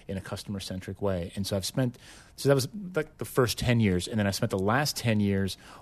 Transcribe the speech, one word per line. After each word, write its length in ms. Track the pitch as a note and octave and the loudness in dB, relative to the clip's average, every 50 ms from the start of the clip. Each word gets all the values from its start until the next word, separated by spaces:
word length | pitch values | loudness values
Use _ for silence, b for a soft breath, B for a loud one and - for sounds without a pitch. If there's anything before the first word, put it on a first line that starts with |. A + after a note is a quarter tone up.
| B | B
in 100 | - G2 | -8 -8
a 60 | F#2 - | -8 -6
customer-centric 800 | - G2+ - - - G2+ F#2+ - - F#2+ F#2 - - F#2+ - G2+ | -8 -10 -10 -8 -8 -8 -8 -6 -8 -8 -8 -8 -8 -8 -2 -2
way?" 300 | G2 F#2+ F2 E2+ - - | 0 0 0 -4 -6 -6
And 100 | G#2 F#2+ | -6 -4
so 80 | - G#2 | -2 -2
I've 120 | G2 F#2 | -2 -2
spent, 320 | - - C3+ C3 B2 - B B B B B B B B | -2 -2 0 0 -2 -2 B B B B B B B B
so 120 | - - C3+ | -4 2 4
that 60 | C#3 | 4
was, 120 | C3+ A#2+ - - G#3 G3 F3+ - | 4 2 -2 -6 -10 -10 -6 -4
like, 240 | D#3 D3+ - - - | -4 -4 -6 -8 -12
the 80 | - | -12
first 320 | - - C#3 B2+ A2+ - - | -2 2 2 2 2 2 0
ten 220 | - B2+ A#2+ A#2 | 2 2 4 6
years, 280 | A2 G2 F2+ F2+ - - | 6 4 4 2 0 -2
and 100 | - G#2+ | 0 0
then 80 | G2+ | 2
I 40 | G2 | 2
spent 180 | F#2+ - - G2 | 2 0 -2 0
the 100 | G2+ F#2+ | 0 0
last 380 | F#2+ G2+ A#2 C#3 - - - | 2 2 2 2 2 0 -4
ten 240 | - - A#2+ A2 G#2 | -2 0 0 2 4
years 380 | G2+ G2+ G2 G2 G2 F#2 - B B B B B | 4 4 4 2 2 0 -4 B B B B B